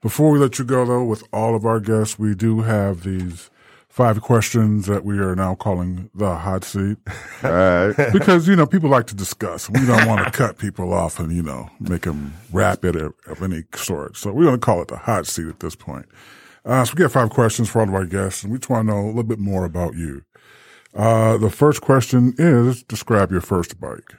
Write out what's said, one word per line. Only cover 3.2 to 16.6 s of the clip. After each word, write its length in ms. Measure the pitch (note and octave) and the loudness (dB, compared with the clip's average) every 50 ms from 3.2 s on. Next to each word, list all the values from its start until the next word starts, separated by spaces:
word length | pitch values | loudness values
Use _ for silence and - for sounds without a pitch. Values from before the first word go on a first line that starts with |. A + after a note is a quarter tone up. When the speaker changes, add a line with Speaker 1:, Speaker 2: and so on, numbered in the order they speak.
| F#2 F2+ E2+ F2 - - _ _ _ _ _ _ _ _ | -4 -6 -8 -12 -18 -20 _ _ _ _ _ _ _ _
Speaker 1:
five 320 | _ - B2+ A#2 A2 G#2+ | _ 0 2 2 2 0
questions 640 | - - B2 A#2 G#2+ - - A#2+ A2 G#2+ G#2+ G#2+ F#2+ F#2+ | 0 2 2 2 2 2 0 2 2 2 2 0 0 -2
that 180 | G2+ G2+ F2+ | -2 -2 -2
we 120 | G2+ G2+ G2+ | -4 -4 -2
are 140 | G2 F#2+ F#2 | -2 -2 -2
now 220 | F2+ F#2+ F#2 F#2 | -2 -2 -2 -4
calling 540 | - - A2 G2 F2 F2 F2+ F#2 F2+ F#2 - _ | -4 -4 -4 -2 -2 -2 -4 -6 -8 -10 -12 _
the 220 | F#2 G#2 G2 F2 | -4 -2 -2 -2
hot 300 | D#2+ D#2+ G2 F#2+ F#2+ F#2 | -2 -4 -4 -4 -4 -6
seat. 320 | - - G2+ G2 G2 G#2+ - _ - G2 - - - - - | -6 -6 -4 -2 -2 -4 -6 _ -14 -14 -14 -14 -18 -18 -8
Speaker 2:
All 100 | - - | -4 0
right. 420 | E2 F2 F#2+ F#2+ F2+ F2 F2+ G2+ G#2 - C#3+ | 2 4 4 4 4 4 2 2 2 0 0
Speaker 1:
<laughs> 80 | B2 | 2
Because, 340 | A2 G3 D3 F3+ F#3 F3 D#3+ E3+ | 2 2 4 6 4 4 6 4
you 80 | G3 F3+ | 4 4
know, 80 | D#3 | 4
people 240 | C3+ - F#3+ D#3+ D3+ | 4 2 2 2 4
like 160 | C#3 B2+ A2+ - | 2 2 2 0
to 80 | - | -6
discuss. 540 | G2 G2 - - _ - F#2+ E2+ E2 - - | -8 -8 -8 -8 _ -8 -8 -8 -10 -10 -2
We 160 | G2 B2+ C3+ | 0 0 2
don't 200 | B2 A#2+ A2+ G#2+ A2+ | 4 4 4 4 4
wanna 220 | A2 G#2 F#2+ - | 2 0 0 -2
Speaker 2:
<laughs> 0 | |
Speaker 1:
cut 260 | - - C3+ G#2+ - _ | 0 0 -2 -2 -2 _
people 360 | - G2+ F2+ - F#2 F2+ F2+ | -8 -8 -6 -6 -6 -2 -2
off 260 | F2+ F2 D#2+ - - | -2 -2 -2 -4 -6
and, 120 | F2 D#2+ | -6 -4
you 100 | E2+ F2 E2+ | -4 -4 -4
know, 260 | D#2 C#2 B1+ A#1 E2 _ _ | -4 -8 -10 -12 -16 _ _
make 260 | G2+ F2+ F2+ E2+ - | -6 -6 -6 -4 -4
'em 280 | F#2 D#2+ D2 D2 C#2+ D2 E2+ G2+ - | -6 -6 -6 -8 -12 -14 -16 -18 -8
rap 320 | - F#2 G2 F#2+ F#2 - - | -2 0 0 0 0 0 -2
it 140 | F2+ D#2+ E2 | -4 -2 -2
of, 160 | D#2 D2+ - _ _ - | -6 -8 -10 _ _ -18
of 140 | D#2+ - | -14 -8
any 220 | F2+ F#2+ F#2 D#2+ E2 _ - | -8 -6 -6 -8 -10 _ -14
sort. 420 | - - - F#2+ D2+ C#2+ C#2 - - | -12 -8 -8 -8 -8 -8 -12 -14 -10
So 160 | - G2+ G2 | -10 -6 0
we're 100 | B2+ E3+ | 2 4
gonna 140 | E3 C3+ B3 | 4 4 2
call 240 | - - G#2+ F2 | 2 0 0 0
it 80 | D#2+ - | -2 -6
the 80 | - B1 | -10 -10
hot 280 | - - A2+ G2 D#2+ | -4 -2 -2 -2 -2
seat 220 | - - - E2 D#2 | -4 -6 -8 -8 -8
at 140 | D2+ _ | -10 _
this 140 | - E2 D2 | -12 -12 -12
point. 300 | - - - C#2 C2+ B1+ _ _ - - - - - - - - _ | -12 -16 -14 -14 -14 -14 _ _ -20 -20 -20 -20 -20 -20 -20 -20 _